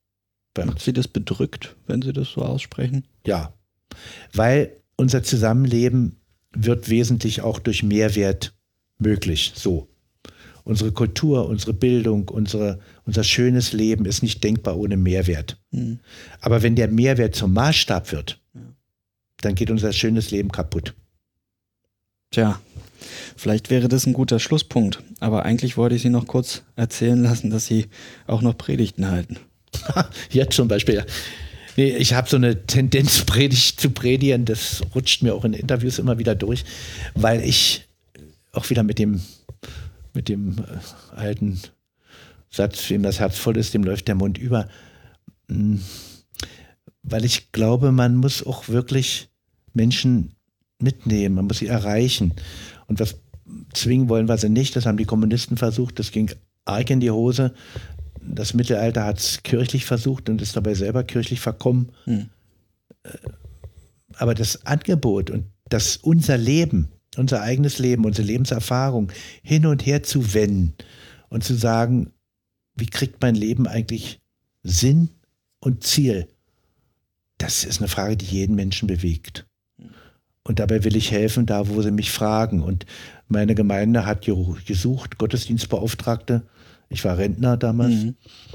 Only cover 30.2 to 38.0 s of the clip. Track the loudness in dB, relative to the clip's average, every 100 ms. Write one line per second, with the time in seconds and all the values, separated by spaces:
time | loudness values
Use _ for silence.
30.2 | -2 0 2 2 2 2 2 0 0 -10
31.2 | -12 -14 -16 -18 -8 0 2 2 2 2
32.2 | 2 4 4 2 0 0 4 4 4 2
33.2 | 2 4 4 4 2 2 -2 0 2 2
34.2 | 4 2 2 -2 -4 -6 -4 -4 0 0
35.2 | 2 0 -2 -2 -2 0 0 -2 0 0
36.2 | 0 0 0 -2 -4 -12 -14 -12 -8 0
37.2 | 2 2 2 2 2 0 -8 _